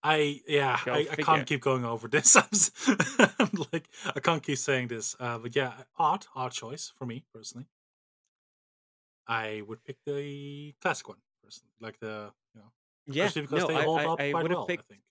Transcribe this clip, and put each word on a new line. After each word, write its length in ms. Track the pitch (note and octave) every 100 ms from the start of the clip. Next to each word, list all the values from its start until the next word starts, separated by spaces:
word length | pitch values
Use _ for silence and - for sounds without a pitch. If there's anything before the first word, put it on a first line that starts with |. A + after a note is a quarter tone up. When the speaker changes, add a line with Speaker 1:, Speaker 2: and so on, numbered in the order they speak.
Speaker 1:
I, 380 | D#3 D#3 D3 C#3+ -
yeah, 300 | D3 C#3 B2 -
Speaker 2:
Go 60 |
Speaker 1:
I, 40 | D3
I 60 |
Speaker 2:
figure. 200 | C#3+ -
Speaker 1:
can't 220 | D#3 D#3 C3+
keep 140 | C#3
going 240 | C3+ C3
over 240 | A#2+ A#2 A2+
this. 280 | D3 - -
<laughs> 0 |
I'm 80 | -
s-, 160 | G#3 - - - G3 - - A#3+ -
I'm 120 | G#3+ F#3 D#3
like, 160 | E3 - - F#3 D3
I 40 |
can't 220 | C#3 E3
keep 140 | - C#3
saying 320 | - C3 B2
this. 260 | A#2 G#2+ -
Uh, 160 | B2 A#2
but 160 | A#2
yeah, 180 | C#3 B2+ B2 - _
odd, 280 | D#3+ - -
odd 180 | - B2+
choice 400 | - A2+ B2 - _
for 80 |
me 200 | B2+ A#2 -
personally. 320 | A2+ A2 A#2 C#3+ _ _ _ _ _ _ _ _ _ _ _ _ _ _ _ -
I 360 | A2+ A2 G#2+ G#2
would 180 | A2+
pick 140 | - C3+ -
the 640 | C#3+ C#3+ C#3+ C#3+ C#3+ D3 C#3
classic 280 | F#3 C#3 -
one 100 | G#2 _ _
personally, 280 | G2+ - _ _
like 180 | A2+ G#2+
the, 300 | A2 G#2+ G#2 _ _
you 60 | A2+
know, 60 | G#2 _ _ _ -
Speaker 2:
Yeah, 180 | C#3
Speaker 1:
especially 180 | G3 E3
because 180 | C#3+ D3+
Speaker 2:
no, 40 | F3+
Speaker 1:
they 60 |
Speaker 2:
I, 80 | D#3
Speaker 1:
hold 180 | D#3 D#3+
Speaker 2:
I, 40 | D3+
Speaker 1:
up 140 | E3
Speaker 2:
I 100 | C#3+
Speaker 1:
quite 120 | D3+
Speaker 2:
would've 140 | E3 F3
Speaker 1:
well, 100 | -
Speaker 2:
picked 180 | F3 -
Speaker 1:
I 40 |
think. 80 | G#2 _